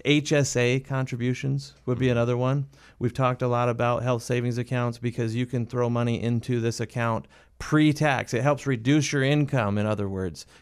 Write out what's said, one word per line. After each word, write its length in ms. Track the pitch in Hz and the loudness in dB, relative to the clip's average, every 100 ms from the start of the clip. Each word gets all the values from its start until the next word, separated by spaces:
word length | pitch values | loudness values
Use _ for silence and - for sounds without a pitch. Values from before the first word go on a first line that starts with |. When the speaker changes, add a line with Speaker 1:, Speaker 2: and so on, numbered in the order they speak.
Speaker 1:
H 300 | 135 147 143 | 2 2 4
S 220 | 147 139 127 | 2 2 2
A 240 | 120 131 | 2 2
contributions 960 | - 135 131 120 123 127 135 139 - - - | -2 -4 -4 -2 -2 -2 -2 -4 -6 -10 -4
would 140 | 120 | 0
be 80 | 131 | 2
Speaker 2:
Mm-hmm. 60 | |
Speaker 1:
another 220 | 117 120 120 | 2 2 0
one. 300 | 127 143 139 - - - | 0 0 -4 -12 -20 -4
We've 160 | 123 | -4
talked 300 | - 127 123 | 0 0 0
a 40 | 127 | 0
lot 220 | 120 120 | 2 0
about 320 | 117 120 120 | 2 0 0
health 220 | 123 120 | 0 -2
savings 340 | 120 123 120 120 | -2 -2 0 -4
accounts 400 | 120 123 123 117 | -2 -2 -2 -4
because 380 | 120 - 113 117 | -6 -4 -2 -2
you 100 | 123 | -2
can 220 | 127 113 | -4 -4
throw 200 | 120 120 | -2 0
money 320 | 120 120 113 | 0 0 0
into 360 | 117 120 123 120 | 0 -2 -2 -2
this 180 | 113 110 | -2 -4
account 480 | 110 123 117 113 - - _ _ | -6 -4 -2 -2 -6 -20 _ _
pre-tax. 760 | - 156 151 143 151 123 - | 0 4 4 4 2 0 -2
It 80 | 123 | 0
helps 240 | 139 135 139 | 0 0 -2
reduce 460 | 123 120 151 139 | -2 2 2 2
your 100 | 143 | 0
income, 560 | 131 147 139 135 101 104 | 2 2 2 0 0 0
in 80 | 107 | 0
other 240 | 104 98 | -2 -4
words, 360 | 95 92 - - - | -4 -6 -8 -18 -20